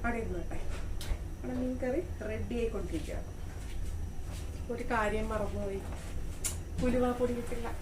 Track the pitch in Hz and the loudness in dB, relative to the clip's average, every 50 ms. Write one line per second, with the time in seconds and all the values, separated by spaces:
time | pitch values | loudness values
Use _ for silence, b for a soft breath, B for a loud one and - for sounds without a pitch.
0 | - 233 233 226 226 220 180 175 165 - - - - - - - - - - - | 2 2 2 2 0 0 -2 -2 -2 -2 0 0 0 0 0 0 0 -2 -2 -2
1 | - - - - - - - - - 247 254 254 254 254 254 254 262 254 254 320 | 0 0 0 0 0 -4 -4 -4 -4 -2 0 0 0 0 0 0 0 2 2 0
2 | 359 - - - 214 214 220 214 208 - 240 240 233 220 - 196 - - - - | 0 0 -4 -4 -2 -2 -2 -2 -2 0 0 2 2 2 0 0 -2 0 0 -2
3 | - - 82 78 - - - - - - - - - - - - - - - - | -2 -2 -2 -2 -4 -4 -6 -6 -6 -6 -6 -6 -6 -4 -2 0 0 0 0 -2
4 | - - - - - - - - - - - - - - 240 208 - - 240 226 | -2 -2 -2 -4 -4 -4 -4 -4 -4 -4 -4 -4 -4 -2 -2 -2 0 2 2 4
5 | 214 208 208 208 214 220 220 208 202 196 196 202 202 196 190 196 - - - - | 4 4 2 2 2 2 2 0 0 0 0 0 0 0 -2 -2 -4 -4 -6 -4
6 | - - - - - - - - - - - - - - - - 254 247 247 254 | -4 -4 -2 -2 -2 -2 -2 -2 -2 -2 -2 -2 -4 -4 0 4 4 6 6 6
7 | 247 247 247 - 247 247 240 233 233 - 240 233 233 233 233 - | 6 6 4 4 4 4 4 2 0 0 0 0 0 0 -2 -2